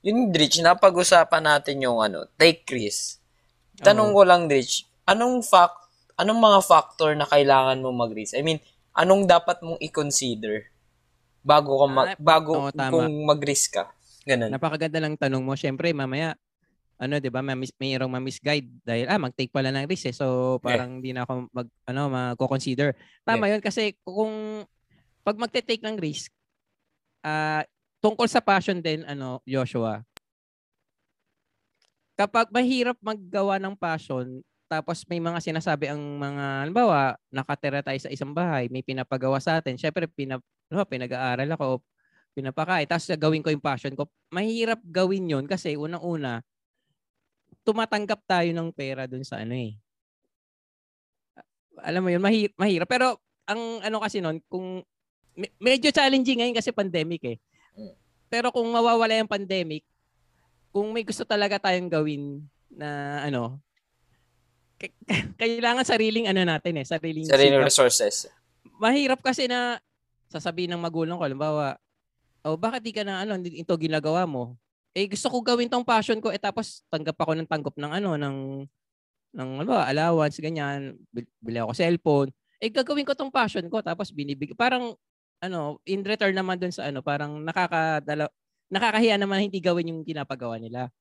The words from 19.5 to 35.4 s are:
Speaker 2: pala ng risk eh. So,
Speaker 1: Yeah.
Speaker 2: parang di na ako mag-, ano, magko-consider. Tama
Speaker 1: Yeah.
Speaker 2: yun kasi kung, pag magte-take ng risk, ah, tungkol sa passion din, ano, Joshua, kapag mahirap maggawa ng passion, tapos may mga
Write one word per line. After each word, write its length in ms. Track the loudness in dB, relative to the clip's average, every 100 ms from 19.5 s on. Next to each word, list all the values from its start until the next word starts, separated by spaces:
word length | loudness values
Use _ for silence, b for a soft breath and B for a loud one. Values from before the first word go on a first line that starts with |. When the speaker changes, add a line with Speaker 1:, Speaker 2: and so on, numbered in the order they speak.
Speaker 2:
pala 180 | -2 -2
ng 160 | -2
risk 200 | -4 -6
eh. 100 | -6
So, 420 | -4 -2 0 0 -2
Speaker 1:
Yeah. 0 |
Speaker 2:
parang 380 | -2 -4 -4 -10
di 120 | -10
na 120 | -8
ako 240 | -6 -8 -8
mag-, 240 | -10 -12 _
ano, 160 | -8 -4 -2
magko-consider. 840 | -2 -4 -4 -2 -2 -2 0 0 -2 b b
Tama 260 | -2 0 2
Speaker 1:
Yeah. 80 | 0
Speaker 2:
yun 20 |
kasi 360 | -2 -2 -4 -4
kung, 640 | -10 -4 -4 -4 -8 -10 -14 _ _ _ _ _
pag 160 | -6 -4
magte-take 440 | -4 -4 -2 -4
ng 160 | -4 -4
risk, 300 | -6 -6 -12 _ _ _ _ _ _ _ _ _
ah, 440 | -4 -2 0 -2 -4 _ _ _
tungkol 260 | 0 2
sa 160 | 2 2
passion 400 | 4 2 2 -2
din, 240 | -2 -4
ano, 360 | -6 -8 -8 -10
Joshua, 600 | -4 -2 0 -2 -2 -4 -10 -20 _ _ _ _ _ _ _ _ _ _ _ _ _ _ _ _ _ _ _
kapag 340 | -2 0 2 2
mahirap 480 | 2 2 2 0 -2
maggawa 560 | -6 -8 -6 -2 0 0
ng 160 | -4
passion, 680 | -6 -4 -6 -6 -8 -6 -12 -18 _
tapos 400 | _ -4 -4 -8 -6
may 120 | -4
mga 200 | -4 -4